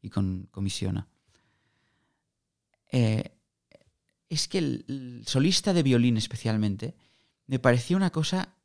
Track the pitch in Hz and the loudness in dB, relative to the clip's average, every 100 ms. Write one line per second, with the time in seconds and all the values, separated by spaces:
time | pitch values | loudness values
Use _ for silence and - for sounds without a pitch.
0 | 110 - 95 92 92 - 98 - 101 98 | -6 -2 -2 -2 -8 -8 -6 -4 -4 -4
1 | - _ _ _ _ _ _ _ _ _ | -6 _ _ _ _ _ _ _ _ _
2 | _ _ _ _ _ _ _ _ _ 131 | _ _ _ _ _ _ _ _ _ 2
3 | 113 107 - _ _ _ _ - _ _ | 2 2 -2 _ _ _ _ -20 _ _
4 | _ _ _ 156 - 196 151 120 - 139 | _ _ _ -6 -2 -2 -2 -4 -6 -10
5 | 127 120 110 135 151 190 - 175 139 120 | -10 -14 -4 2 2 2 2 2 4 4
6 | 120 113 107 113 110 110 107 98 - - | 4 2 -2 -4 -2 0 0 -2 -8 -14
7 | _ _ _ _ _ 131 127 123 - 185 | _ _ _ _ _ 0 4 2 2 0
8 | 190 - 151 185 185 _ | 2 0 -2 -2 -6 _